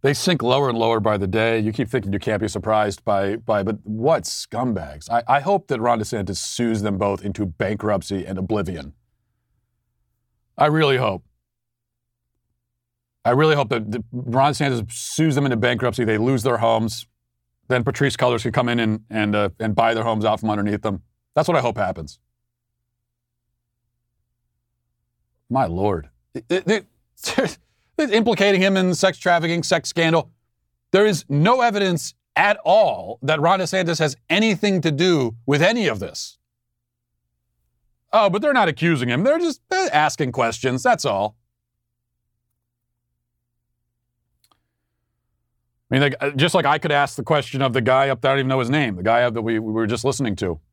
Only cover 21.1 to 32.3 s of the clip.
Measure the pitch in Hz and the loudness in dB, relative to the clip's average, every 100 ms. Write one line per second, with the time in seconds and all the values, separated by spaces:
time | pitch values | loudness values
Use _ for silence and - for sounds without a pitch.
21.1 | _ _ - 160 165 123 113 95 95 76 | _ _ -2 0 2 0 -2 -4 -4 -12
22.1 | - _ _ _ _ _ _ _ _ _ | -16 _ _ _ _ _ _ _ _ _
23.1 | _ _ _ _ _ _ _ _ _ _ | _ _ _ _ _ _ _ _ _ _
24.1 | _ _ _ _ _ _ _ _ _ _ | _ _ _ _ _ _ _ _ _ _
25.1 | _ _ _ _ 127 110 85 101 90 73 | _ _ _ _ 0 0 0 0 -2 -6
26.1 | _ _ - - 180 180 214 - _ _ | _ _ -16 -4 -2 0 -2 -4 _ _
27.1 | _ - - 233 - _ _ _ - 302 | _ -6 -2 -2 -4 _ _ _ -4 0
28.1 | 208 226 208 196 196 190 190 185 175 190 | 2 2 2 2 4 2 2 0 2 0
29.1 | 175 190 175 165 170 - 170 - - 165 | 0 0 2 0 -4 0 -2 -2 0 2
30.1 | 165 - _ _ _ _ _ _ 180 214 | 2 0 _ _ _ _ _ _ 2 4
31.1 | 175 - 143 175 254 240 208 196 175 - | 0 -2 2 4 4 2 2 -2 -2 -6
32.1 | - _ | -16 _